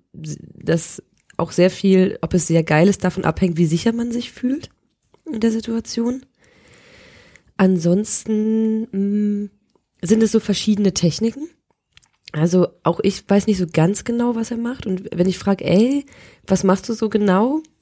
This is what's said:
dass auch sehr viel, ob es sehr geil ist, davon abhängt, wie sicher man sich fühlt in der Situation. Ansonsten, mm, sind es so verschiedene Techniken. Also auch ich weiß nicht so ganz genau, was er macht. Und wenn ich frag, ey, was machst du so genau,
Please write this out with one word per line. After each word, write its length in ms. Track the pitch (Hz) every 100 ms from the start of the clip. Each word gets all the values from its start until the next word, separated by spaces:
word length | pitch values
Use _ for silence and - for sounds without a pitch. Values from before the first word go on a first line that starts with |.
| _
dass 880 | 160 156 151 - - - 165 - - - _ _ -
auch 120 | 170
sehr 180 | - 185
viel, 480 | - 196 190 180 -
ob 100 | 165
es 140 | 180 -
sehr 160 | 160
geil 240 | 160 156 180
ist, 160 | 196
davon 200 | 185 190
abhängt, 340 | - - 185 165
wie 100 | 165
sicher 260 | 165 233
man 180 | 233 240
sich 200 | 240 -
fühlt 380 | - 247 294 - _ _ _ _ _ 330
in 80 | 226
der 120 | 226
Situation. 720 | 220 226 226 - - 233 262 - _ _ _ _ - _ - - - _ _ _ -
Ansonsten, 1900 | 190 180 170 185 214 - - 214 220 220 220 220 226 196 202 208 208 208
mm, 60 | 208 _ _ _ _ _
sind 220 | 170 220
es 80 | 220
so 80 | 226
verschiedene 540 | - 196 - 208 202 -
Techniken. 540 | 170 - 226 269 311 _ _ _ _ _ _ _ -
Also 360 | 156 165 180 - _
auch 160 | 160 170
ich 200 | 196 - -
weiß 160 | 202 220
nicht 140 | 185
so 80 | 170
ganz 320 | - 165 202
genau, 320 | - 233 240 226
was 140 | 226
er 60 | 233
macht. 280 | 233 254 202
Und 200 | 185 -
wenn 140 | 175 185
ich 100 | 180
frag, 240 | 196 190
ey, 440 | - 185 247 277 - - - _ -
was 160 | 190
machst 240 | 190 190 -
du 40 |
so 160 | 220 220
genau, 520 | 208 208 185 240 311 - _